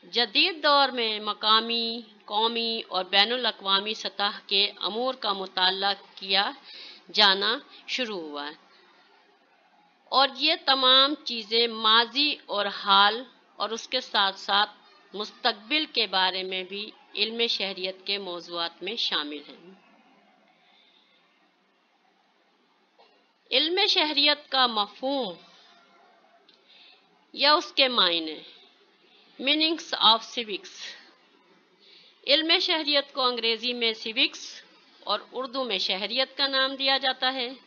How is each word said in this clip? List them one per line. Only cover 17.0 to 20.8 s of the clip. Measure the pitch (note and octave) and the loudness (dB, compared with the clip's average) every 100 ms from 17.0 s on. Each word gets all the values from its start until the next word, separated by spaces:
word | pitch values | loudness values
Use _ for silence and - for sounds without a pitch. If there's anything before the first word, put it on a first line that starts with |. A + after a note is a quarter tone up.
| _ - | _ -4
इल्म | G#3+ A#3 A#3 | -2 0 -2
शहरियत | - G3 F#3 F#3 F#3 - | -2 -4 -6 -8 -8 -6
के | G3+ | -6
मौजूआत | G3 F3 E3+ E3+ E3+ - | -6 -10 -10 -6 -6 -6
में | F3+ A#3 | -10 -6
शामिल | - F3+ D3 D3 C#3+ | -4 -2 -4 -10 -14
हैं। | C3+ F3 F#3+ _ _ _ _ _ _ _ _ _ _ | -20 -20 -20 _ _ _ _ _ _ _ _ _ _